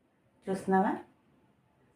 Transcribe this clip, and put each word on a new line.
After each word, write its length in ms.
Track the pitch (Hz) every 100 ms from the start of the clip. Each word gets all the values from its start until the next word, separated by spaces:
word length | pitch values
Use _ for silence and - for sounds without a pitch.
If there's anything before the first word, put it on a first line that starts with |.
| _ _ _ _ -
చూస్తున్నావా? 460 | 185 - 190 220 359 - _ _ _ _ _ _ _ _